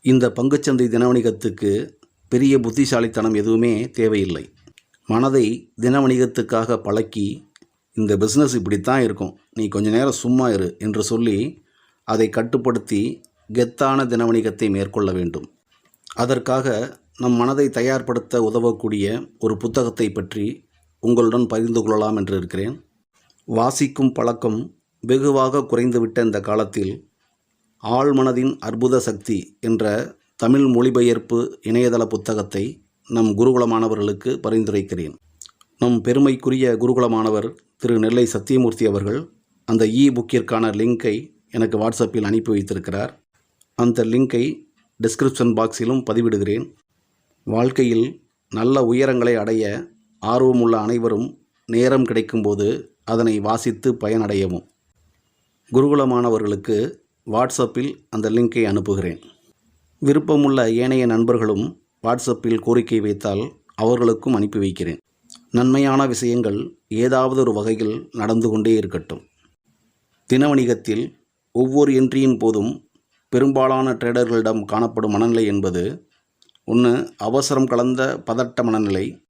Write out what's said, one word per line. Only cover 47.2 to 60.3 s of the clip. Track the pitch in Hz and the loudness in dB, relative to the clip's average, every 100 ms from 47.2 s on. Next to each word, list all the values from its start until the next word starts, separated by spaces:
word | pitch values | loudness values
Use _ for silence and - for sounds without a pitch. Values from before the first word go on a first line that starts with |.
| _ _ | _ _
வாழ்க்கையில் | - 110 127 131 127 113 123 165 _ _ _ | -6 0 0 2 2 2 0 -4 _ _ _
நல்ல | 110 117 135 123 | -4 0 2 2
உயரங்களை | 123 135 127 120 | 2 2 2 2
அடைய | 117 104 113 107 104 - _ _ _ | 0 0 -2 -2 -6 -12 _ _ _
ஆர்வமுள்ள | 104 123 127 123 117 113 | -2 2 4 4 2 2
அனைவரும் | 107 120 113 107 127 - _ _ - | 0 -2 0 -2 -4 -10 _ _ -4
நேரம் | 117 127 135 | 0 2 2
கிடைக்கும்போது | 127 113 110 113 104 101 104 69 - _ | 2 0 -2 -2 -2 0 0 -2 -8 _
அதனை | - 113 113 107 | -4 0 2 0
வாசித்து | 101 113 120 104 127 | -2 -2 -2 -2 -2
பயனடையவும். | 117 107 110 107 101 95 90 - _ _ _ _ _ _ _ _ _ _ | -2 -2 -2 0 -2 -2 -4 -10 _ _ _ _ _ _ _ _ _ _
குருகுல | 120 135 143 135 | 2 4 4 2
மாணவர்களுக்கு | 123 120 110 107 101 95 107 123 - _ _ - | 2 2 0 0 -4 -2 -2 -2 -6 _ _ -6
WhatsApp-இல் | 110 123 - 127 - 135 - _ | -2 -2 0 -4 -2 -6 -8 _
அந்த | 110 107 | -6 -2
லிங்கை | 110 120 120 | 0 0 0
அனுப்புகிறேன். | 110 101 95 98 90 80 - _ _ _ _ _ _ _ | 0 0 -2 -4 -4 -8 -16 _ _ _ _ _ _ _
விருப்பமுள்ள | 139 147 151 | 2 2 2